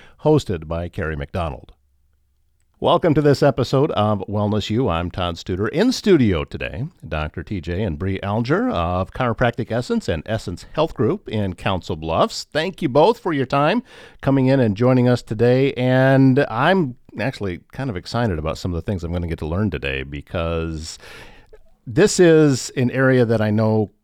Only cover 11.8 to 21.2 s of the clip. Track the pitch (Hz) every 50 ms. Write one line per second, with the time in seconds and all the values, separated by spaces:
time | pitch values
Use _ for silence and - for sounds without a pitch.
11.8 | 85 - 95 78 78 80 80 92 165 220 - - - _ - 147 160 185 185 -
12.8 | 180 147 120 143 156 202 240 - - 196 165 139 131 120 - 143 143 156 196 240
13.8 | - _ - - - - - - - - 135 139 131 131 135 139 123 113 98 95
14.8 | 120 123 131 127 120 123 123 120 - - 117 107 113 120 123 131 135 139 - -
15.8 | 123 127 127 131 131 135 135 135 135 135 127 135 143 - 110 113 131 160 190 196
16.8 | 170 131 120 - _ - - 139 104 127 - - 104 98 90 - - _ - -
17.8 | 160 143 101 90 82 - - 117 120 113 90 76 76 78 73 - - 92 87 82
18.8 | 80 - 107 90 85 82 85 87 85 85 82 - 82 78 80 92 107 104 82 71
19.8 | 65 69 67 67 65 69 71 73 69 - - 92 82 82 85 82 82 82 80 78
20.8 | 78 82 - - - - - -